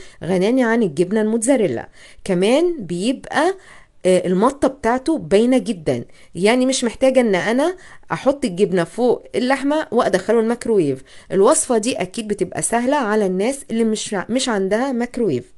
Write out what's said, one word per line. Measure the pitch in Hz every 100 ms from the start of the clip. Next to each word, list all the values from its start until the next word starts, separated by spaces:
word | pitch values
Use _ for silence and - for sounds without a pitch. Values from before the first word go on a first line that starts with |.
| - -
غناني | 165 185 202 262
عن | 233 233
الجبنة | 196 147 175 220
الموتزاريلا، | 214 226 226 262 180 113 - - - -
كمان | - 180 202 277 349 330 170
بيبقى، | 175 220 277 - 254 339 392 - - - _ 180
آه، | 185 -
المطة | 185 240 285 277
بتاعته | - 226 254 294 294
باينة | 156 196 240 254
جدًا، | 190 175 151 120 - - -
يعني | 165 202 254 254
مش | 262
محتاجة | 233 - 262 254
ان | 233
انا | 180 175 247 330 370 - - -
احط | 165 262 285
الجبنة | 226 175 190 180
فوق | 165 - 247 - -
اللحمة | - 247 262 277 311 -
وادخله | 233 - - - 233
الميكرويف. | 220 233 226 208 143 131 - - -
الوصفة | 175 220 311 - 226
دي | 220
اكيد | - 185 - 214
بتبقى | 202 180 -
سهلة | - 233 247 294
على | 208 214 196
الناس | 185 226 285 -
اللي | 226
مش، | 226 214 -
مش | 196 175 254 254
عندها | 208 190 214 277
ميكرويف. | 240 247 - 208 123 -